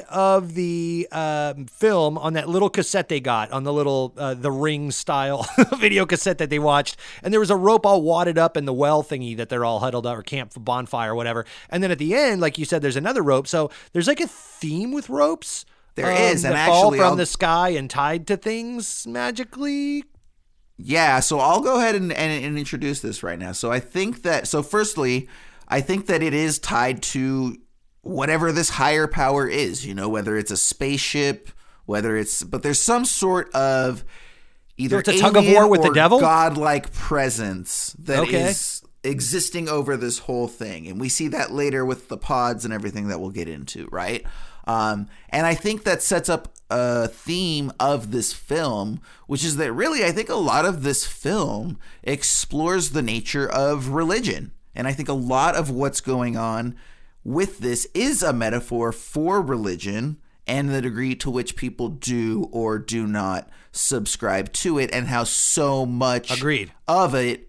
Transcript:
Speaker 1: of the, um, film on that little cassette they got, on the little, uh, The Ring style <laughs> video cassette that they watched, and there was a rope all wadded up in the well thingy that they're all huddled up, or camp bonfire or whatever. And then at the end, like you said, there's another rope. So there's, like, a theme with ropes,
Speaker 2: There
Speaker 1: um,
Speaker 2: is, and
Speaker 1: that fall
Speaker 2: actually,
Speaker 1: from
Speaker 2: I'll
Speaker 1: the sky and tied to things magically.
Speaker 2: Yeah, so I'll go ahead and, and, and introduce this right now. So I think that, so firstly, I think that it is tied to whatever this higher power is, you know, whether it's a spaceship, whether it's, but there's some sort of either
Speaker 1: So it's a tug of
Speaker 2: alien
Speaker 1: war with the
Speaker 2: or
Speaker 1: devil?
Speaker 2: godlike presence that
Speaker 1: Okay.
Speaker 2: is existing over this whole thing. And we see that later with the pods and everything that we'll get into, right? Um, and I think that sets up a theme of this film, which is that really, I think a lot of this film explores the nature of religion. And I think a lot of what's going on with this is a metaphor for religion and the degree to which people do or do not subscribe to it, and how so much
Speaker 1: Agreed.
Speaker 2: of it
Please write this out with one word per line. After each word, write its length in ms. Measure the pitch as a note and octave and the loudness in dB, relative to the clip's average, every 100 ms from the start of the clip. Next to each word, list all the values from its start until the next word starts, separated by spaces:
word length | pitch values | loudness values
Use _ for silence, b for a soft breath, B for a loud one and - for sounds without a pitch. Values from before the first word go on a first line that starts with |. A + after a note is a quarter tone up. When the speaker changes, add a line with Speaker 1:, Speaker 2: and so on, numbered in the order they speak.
| - | -4
Speaker 1:
of 460 | F#3 F#3+ F#3+ F3 E3 | 2 4 4 2 -4
the, 520 | F3 E3+ E3+ E3+ F3 | -2 -2 -2 -2 -4
um, 560 | D#3+ D#3 D3+ D3 C#3 C3 | -4 -2 -2 -2 -6 -12
film 500 | - A3 F#3+ D3+ D3+ | 2 4 4 2 2
on 160 | D#3 | -2
that 160 | D#3+ D3 | -2 0
little 200 | F3+ G3 | 2 2
cassette 360 | G3+ - F#3+ D#3+ | 2 0 0 0
they 120 | D3+ | -2
got, 320 | B2+ A#2 G#2+ | 0 0 0
on 120 | C3+ | -4
the 80 | C#3 | -2
little, 420 | D3 C#3+ C3+ C3 - | 0 2 0 -2 -4
uh, 160 | C#3 | -6
The 180 | B2+ C#3 | -4 -2
Ring 380 | C3+ D3+ D3 D3 | 0 0 -2 -4
style 560 | - - C#3 C3+ C#3 A#2 - | -6 -2 0 0 -2 0 4
<laughs> 160 | - C4 | 4 6
video 300 | G#3+ G3 F#3 | 2 4 2
cassette 320 | E3+ G3 E3+ | 0 0 -2
that 100 | D3+ | 0
they 80 | D3 | 0
watched, 400 | D3 C#3+ C#3+ - B B | 4 2 0 -8 B B
and 100 | F#3 | 0
there 80 | G#3+ | 2
was 120 | G3 | 4
a 40 | G3 | 4
rope 300 | F#3+ A3 G#3 | 6 6 6
all 160 | G3 | 4
wadded 380 | D#3 E3+ F3 E3 | 4 2 4 4
up 180 | E3 E3 | 4 2
in 80 | C#3 | -2
the 80 | |
well 300 | B2+ C#3+ D3+ | 2 4 4
thingy 340 | C#3+ C#3 B2 A2+ | 0 -6 -6 -6
that 120 | A2+ | -4
they're 140 | B2 | 0
all 160 | A#2 A2 | 0 0
huddled 280 | B2+ A#2+ A#2+ | 0 -2 -4
up, 100 | A2+ | -6
or 60 | |
camp 300 | - C#3 A#2+ B2+ | -6 -8 -8 -8
bonfire 540 | A2+ B2 A#2 A#2+ A2 | -4 -4 -2 -4 -2
or 40 | A#2 | -2
whatever. 300 | A#2 A#2 - B B | -2 -4 -6 B B
And 140 | F3 | -2
then 80 | F#3+ | 0
at 80 | D#3+ | 0
the 160 | D3+ A#3+ | 0 2
end, 260 | C#4 G3 | 2 2
like 160 | D#3+ D#3 | 0 0
you 80 | - | -2
said, 160 | E3 | 0
there's 140 | C#3+ B2+ | 0 0
another 260 | F3+ C4 | 0 0
rope. 240 | D3 C3+ C#3 | 2 2 2
So 220 | E3 D3+ B B | 0 -2 B B
there's, 160 | F3 F3 | 0 2
like, 120 | C#4+ | 2
a 80 | E4+ | -2
theme 640 | - - - D#3+ D#3+ A#3 | -6 -20 -10 -6 -4 -4
with 160 | C#4+ - | -6 -4
ropes, 580 | C4+ D4 E4 - - - _ _ | 2 2 0 -8 -12 -12 _ _
Speaker 2:
There 140 | - E3+ | -4 0
Speaker 1:
um, 60 | F3+ | 4
Speaker 2:
is, 260 | - E3+ | 4 4
and 120 | C3 D3+ | 2 4
Speaker 1:
that 120 | E3 | 6
fall 180 | E3+ G3+ | 8 8
Speaker 2:
actually, 120 | C#3 | 6
Speaker 1:
from 100 | F3+ | 4
Speaker 2:
I'll 60 | F3+ | 4
Speaker 1:
the 120 | E3+ | 0
sky 420 | - E3+ E3+ F3+ | 0 2 4 2
and 180 | D#3 C3+ | 0 -4
tied 340 | C#3+ C#3+ E3+ D#3 | -2 -2 -2 -4
to 120 | G3 | -4
things 680 | A3 A3+ A#3 A#3+ G#3 - A#3 | -2 -6 -6 -8 -8 -10 -8
magically. 1000 | A#3+ B3 A#3 A3+ B3+ C#4+ C#4+ C#4+ C#4+ - - _ _ _ _ _ - | -4 -4 -4 -10 -6 -4 -2 -4 -6 -8 -20 _ _ _ _ _ -14
Speaker 2:
Yeah, 420 | F#2+ D#3+ D#3 C3 | -2 2 4 4
so 200 | - D3 | 2 2
I'll 220 | C#3 F#3 | 4 4
go 160 | B3+ B3+ | 4 2
ahead 160 | A3+ G#3 | 2 2
and, 160 | F3+ | -2
and, 320 | - D#3 D3+ | -2 -2 -2
and 140 | C#3 D3 | -4 -6
introduce 440 | C#3+ D3 C#3+ C#3+ | -6 -4 -4 -4
this 200 | A2 G2+ | -6 -8
right 160 | F#2 E2+ | -8 -8
now. 140 | F2+ | -8
So 200 | F#2 A#2 | -6 -2
I 80 | B2 | -2
think 440 | - F#3 G3 A#3+ | -4 -4 -4 -2
that, 240 | F3 D3 - | -2 0 0
so 160 | D3+ | -2
firstly, 640 | D3+ G#3 G#3 D#3 C3 B2+ C3 B B B B | 0 0 0 0 0 0 -4 B B B B
I 140 | C#3 | -2
think 260 | C#3 F#3+ G3 | 0 -2 0
that 160 | E3 | 0
it 100 | D#3+ | 2
is 240 | D3 D#3 C#3+ | 0 0 -2
tied 460 | - A2+ B2+ A#2 | -2 0 0 -2
to 540 | - C3+ C3 C3+ B2+ - - _ _ _ | -4 -2 -2 -2 -4 -6 -20 _ _ _
whatever 500 | - D#3+ C#3 D#3+ E3 | -8 -4 0 2 2
this 180 | D#3+ E3 | 2 0
higher 360 | - C#3 D#3 D3+ | 2 2 4 2
power 400 | - C#3 C#3 C3 | 2 2 2 0
is, 380 | C#3 G#2+ G#2 - | 0 -2 -4 -8
you 80 | |
know, 160 | G2 G#2 | -4 -2
whether 260 | A2 G#2 G#2+ | -2 -2 -2
it's 160 | G#2 | -2
a 60 | G2 | 0
spaceship, 920 | - - C#3 C#3 - D3 C#3+ - - - b b - | 0 -2 -2 -2 -2 0 0 -2 -10 -20 b b -4
whether 320 | G#2 A2 A2 | -2 0 0
it's, 260 | G#2 - | -2 -4
but 200 | F2 G#2 | -4 -4
there's 180 | D3 C#3 | 0 0
some 240 | - A#3+ B3+ | 2 2 2
sort 480 | - F#3+ F3+ - - | 0 2 0 0 0
of 480 | C3+ C3 C3 A#2+ - b b b b b b - | 2 2 0 -2 -8 b b b b b b -6
either 200 | C3 G3 | 0 2
Speaker 1:
So 80 | G#3 | 4
it's 80 | F#3 | 4
a 40 | |
tug 140 | G3 G#3 | 8 8
of 60 | |
Speaker 2:
alien 100 | G3 G3+ | 8 8
Speaker 1:
war 60 | G#3 | 10
with 140 | F#3 | 8
the 60 | D#3 | 6
Speaker 2:
or 20 | |
Speaker 1:
devil? 260 | D3 E3 B3 | 6 6 6
Speaker 2:
godlike 720 | B3+ D#3+ D#3+ D3+ D3+ D3 - | 6 6 4 2 2 0 -2
presence 1040 | - - D3 C3 A2+ G#2 F#2+ F2 - - - | -6 -2 0 0 0 -4 -6 -6 -6 -6 -8
that 200 | D#3 C3+ | -2 0
Speaker 1:
Okay. 260 | - F3 F3+ | 2 2 2
Speaker 2:
is 320 | G3 - - - - | 0 -4 -6 -12 -8
existing 680 | C3+ C#3 A#2+ F3 - F3 D#3+ | -4 -2 -2 -2 -2 -4 -2
over 260 | D3+ C#3 C3 | -2 0 -2
this 240 | A#2+ A#2+ | -2 -4
whole 280 | - B2 A#2+ | -4 -4 -4
thing. 400 | - G#2+ E2+ E2 | -6 -12 -12 -10
And 120 | F#2+ | -6
we 80 | B2+ | -4
see 200 | - D#3 | -2 -2
that 220 | - C3+ | -4 -4
later 340 | C#3 C#3+ C3+ C3 | -2 0 0 -2
with 240 | C3 - | -4 -8
the 80 | G#2 | -8
pods 480 | - C3 A#2+ A2 A2+ | -2 0 0 -2 -6
and 80 | |
everything 340 | A2 G#2 G#2+ G2+ | -6 -6 -6 -6
that 100 | E2+ | -6
we'll 80 | F#2+ | -6
get 180 | F#2+ E2 | -8 -8
into, 400 | D2+ C#2 - - | -10 -12 -12 -10
right? 340 | F2+ F2+ A#2+ - B B B - | -6 -6 -6 -8 B B B -4
Um, 420 | A2+ G#2+ G#2 G2+ b b | -2 0 -2 -6 b b
and 160 | D3 E3 | 0 0
I 80 | E3 | 0
think 280 | G#3 G#3+ | -2 -2
that 180 | F#3+ F3+ | 0 0
sets 280 | - F3 E3+ | 2 0 0
up 200 | E3 - - - | -2 -4 -16 -4
a 380 | A#2+ B2 A#2+ A2+ | 0 0 0 -2
theme 640 | - - F3 F3+ D3+ C#3 - | -4 -6 -2 0 -2 -4 0
of 320 | C3+ C#3+ G#2 | 0 0 -2
this 220 | A#2 G#2+ | -4 -4
film, 640 | - - D3+ D3+ G#2 G#2 A2 b b b | -6 -4 -2 0 -2 -4 -8 b b b
which 160 | C#3 | -4
is 140 | D#3+ D3 | -2 -2
that 140 | D3 | -2
really, 300 | A#2+ C#4+ D4 F3 | 0 0 2 0
I 60 | |
think 180 | E3 A#3 | 0 -2
a 60 | - | 0
lot 300 | D3 B2+ F3+ | 2 4 2
of 180 | E3 | 0
this 220 | C#3 C3+ - | 0 0 -2
film 720 | - C#3 G#3 D3 G#2+ C3+ A2+ b b | -4 -2 -2 -2 -4 -8 -10 b b
explores 880 | - C#3 - - - C#3+ E3 F#3 D#3+ | -6 -2 0 -2 -2 -2 0 0 0
the 100 | D3 | -2
nature 460 | A#2 A2+ - C#3+ C3+ | -2 -4 -4 -2 0
of 400 | C3 C#3 D3 C3 | 0 0 0 -2
religion. 600 | C#3+ E3 A3 G#3 D#2+ - - - | -2 0 0 -2 -4 -8 -14 -14
And 140 | - B2+ | -6 -4
I 60 | |
think 160 | C#3 C#3+ | -4 -4
a 40 | |
lot 420 | C3+ B2 C3 D#3+ - | -4 0 2 2 2
of 140 | C#3+ | -2
what's 320 | B2+ C#3 - | -2 -2 -2
going 340 | - B2+ A#2+ A#2 | -2 -2 -2 -2
on 380 | A2+ A2+ A#2+ A#2+ b b b b - | -4 -4 -6 -10 b b b b -4
with 340 | C#3+ G3 - | -2 -2 -2
this 280 | B2 D3+ - | -4 -2 -4
is 300 | F#3 C4 C4 | -2 0 2
a 100 | E3+ | 0
metaphor 580 | A#2+ A2+ A#2+ A#2+ A#2+ A#2 | 0 0 -2 -4 -2 -2
for 500 | A2+ - D3+ E3 G3+ | -4 -6 -2 0 0
religion 760 | C#3+ A#2+ G#2 F2 G2 G#2 C3+ D3+ - _ - | 0 -2 -4 -4 -6 -6 -6 -8 -16 _ -6
and 220 | C3+ C#3+ | -2 0
the 120 | C#3 | -2
degree 340 | B2 A2+ C3 B2 | -2 -4 -4 -2
to 140 | C#3 | -4
which 260 | B2 A#2+ - | -4 -4 -6
people 320 | B2+ - A#2 | -8 -4 -6
do 600 | C#3 B2+ A#2+ A2+ A2 - | -6 -4 -2 0 -2 -4
or 280 | A#2 A2+ A2 | -2 -2 -2
do 260 | G#2+ A2+ G#2+ | -4 -4 -2
not 420 | G#2 F#2+ F#2 - b b | -2 -2 -4 -8 b b
subscribe 800 | - - B2+ G#2 - G#2+ F#2+ G2 | -4 -2 -2 -2 -2 0 -2 -2
to 240 | - F#3 D3 | -4 0 0
it, 160 | B2+ | 0
and 140 | B2 A#2+ | -2 -2
how 160 | A#2+ | -2
so 640 | A#2 - - - C#3+ C3+ B2+ | 0 0 0 2 2 0 -2
much 520 | B2 B2+ B2 - B2+ | 0 0 0 -2 -2
Speaker 1:
Agreed. 340 | C#3+ C3+ F#2+ - - | 0 -2 -4 -10 0
Speaker 2:
of 280 | E3+ F3 C3 | 2 4 2
it 320 | B2 - | 0 -2